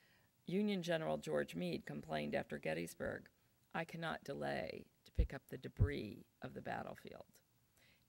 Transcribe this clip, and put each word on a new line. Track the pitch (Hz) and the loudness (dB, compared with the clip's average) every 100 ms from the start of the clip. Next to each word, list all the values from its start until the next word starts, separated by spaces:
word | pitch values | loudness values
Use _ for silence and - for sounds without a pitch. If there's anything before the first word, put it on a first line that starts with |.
| - - _ _ - | -20 -20 _ _ 0
Union | 185 208 196 | 2 4 2
General | 165 165 156 156 | 2 2 4 0
George | - 151 147 | 2 2 2
Meade | 165 175 156 - | 0 0 0 -2
complained | 147 160 156 147 | -8 -2 -2 2
after | 143 147 151 | 0 0 -4
Gettysburg, | 156 160 170 - - - - _ _ _ _ 170 | -2 -2 -2 -4 -4 -4 -8 _ _ _ _ -4
"I | 165 | -4
cannot | 165 165 - | -4 -2 -2
delay | - 143 139 139 - - - _ - | -4 -2 0 0 -2 -6 -10 _ -8
to | |
pick | - - | 4 4
up | 139 - | 4 -8
the | 131 | -8
debris | 131 - 143 139 110 - - - | -6 4 4 4 -4 -8 -14 -12
of | 135 135 | -10 -8
the | |
battlefield." | - 113 - - - - - - _ _ _ _ - - | -4 -4 -4 -10 -12 -14 -16 -20 _ _ _ _ -20 -20